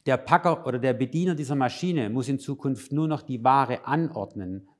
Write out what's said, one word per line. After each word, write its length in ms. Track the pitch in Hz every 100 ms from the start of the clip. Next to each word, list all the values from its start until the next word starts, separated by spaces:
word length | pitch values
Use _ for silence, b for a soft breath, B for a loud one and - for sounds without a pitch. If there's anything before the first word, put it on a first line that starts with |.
| 147
der 120 | 127
Packer 480 | - 170 175 160 127
oder 100 | 123
der 160 | 131
Bediener 420 | 127 127 160 180 151
dieser 200 | 131 139
Maschine 540 | 123 - 180 165 104
muss 180 | 123 123
in 100 | 131
Zukunft 520 | - 139 139 131 -
nur 160 | 143 156
noch 140 | 151
die 220 | - 123
Ware 420 | 123 139 123 123 -
anordnen, 840 | 151 165 107 98 104 92 98 B B